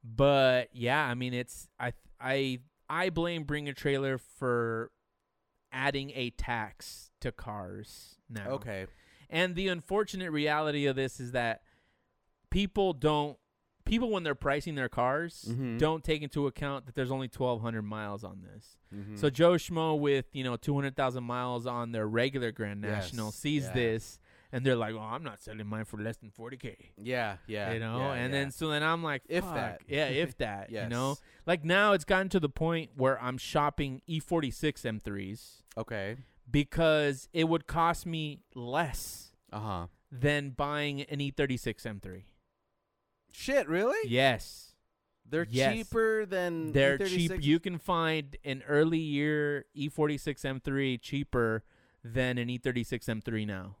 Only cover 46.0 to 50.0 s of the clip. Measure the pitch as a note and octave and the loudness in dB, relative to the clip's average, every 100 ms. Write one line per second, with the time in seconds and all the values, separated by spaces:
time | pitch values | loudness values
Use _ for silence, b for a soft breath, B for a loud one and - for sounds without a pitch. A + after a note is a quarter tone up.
46 | A3 A3 G#3 F#3 F3+ E3 D#3+ C#3+ C#3 C#3 | 2 0 0 -2 0 -2 0 4 6 4
47 | G3 F3+ E3+ F3+ C#3+ E3 F#3 E3+ - E3+ | 0 2 2 2 4 4 2 -6 0 2
48 | D#3+ D#3+ C#3 C#3+ D3 C3+ - D3 D#3+ E3 | 2 0 -4 -10 -8 -8 2 4 4 4
49 | D#3 C#3+ D3 D3+ D3 C#3+ - D3 D3 - | 0 0 2 2 0 -2 -6 -6 -6 0